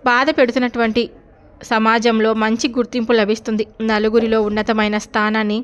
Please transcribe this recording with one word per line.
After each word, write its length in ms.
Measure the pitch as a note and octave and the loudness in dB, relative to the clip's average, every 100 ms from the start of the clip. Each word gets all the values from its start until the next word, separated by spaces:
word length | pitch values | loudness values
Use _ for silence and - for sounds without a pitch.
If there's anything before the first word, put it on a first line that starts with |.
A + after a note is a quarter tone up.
బాధ 240 | B3+ A#3+ C#4 D#4 | 2 2 2 2
పెడుతున్నటువంటి 640 | B3 B3+ B3 A#3+ A3+ A3 A#3 - - - - - | 2 2 -2 0 0 0 -4 -8 -20 -20 -20 -20
సమాజంలో 680 | - A3+ A3 A#3 A#3 A3+ A3 | -2 0 2 2 2 2 2
మంచి 340 | A3 A3 A3+ C#4+ A#3 | 0 0 0 -2 -2
గుర్తింపు 360 | A#3+ B3+ A3+ A#3 | -4 -4 0 2
లభిస్తుంది. 440 | G#3 A3 - A3 G#3+ - A3 | 2 -2 -2 -4 -4 -6 -2
నలుగురిలో 500 | G#3+ G#3+ A3+ A3 A3 G#3 | 0 2 2 2 0 0
ఉన్నతమైన 480 | G#3+ G#3+ G#3+ G#3+ G#3+ | -2 -2 -2 0 -2
స్థానాన్ని 640 | - A3 G#3+ A3 G#3+ G#3+ | -4 -2 0 0 -2 -4